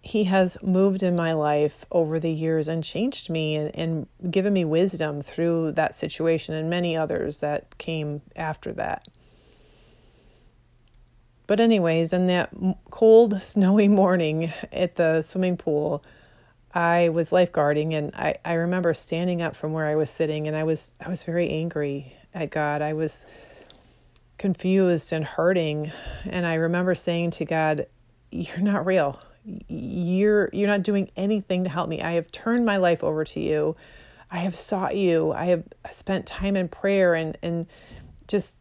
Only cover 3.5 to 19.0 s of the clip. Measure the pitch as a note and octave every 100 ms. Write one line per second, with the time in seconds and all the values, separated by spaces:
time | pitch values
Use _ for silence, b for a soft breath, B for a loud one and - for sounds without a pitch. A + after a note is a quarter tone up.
3.5 | D3+ D3+ - E3 D#3+ - _ F3+ F#3+ F#3+
4.5 | G3 D#3+ D#3+ F#3 F3+ D#3 D3 C#3 - E3+
5.5 | E3 D#3+ D#3+ D#3 - D#3+ - E3 E3 -
6.5 | D#3 D#3+ F3 F3 D#3+ D#3 - - D3+ D3
7.5 | D3 - - - D#3+ D3 D3 - - D#3+
8.5 | D#3 - - - - - b b b b
9.5 | b b b b b b b b b b
10.5 | b _ _ _ _ _ _ _ _ -
11.5 | G3+ A3+ A3 E3+ E3 E3 F3+ F#3 F3+ -
12.5 | - F#3 G3 - - A3 A3 A#3 F#3+ -
13.5 | - F#3 G#3 G3+ G3+ F#3+ F3+ D#3+ D#3 E3
14.5 | - - - F3 - E3 D#3+ D#3 F#3 F#3
15.5 | F3 - D3 D3+ D3 b b b b b
16.5 | b _ F3 E3+ E3+ E3+ E3 D#3+ F3+ F3+
17.5 | - D3 D3+ D#3 D#3 D3 - - - E3
18.5 | E3 E3+ F#3 F3 D#3+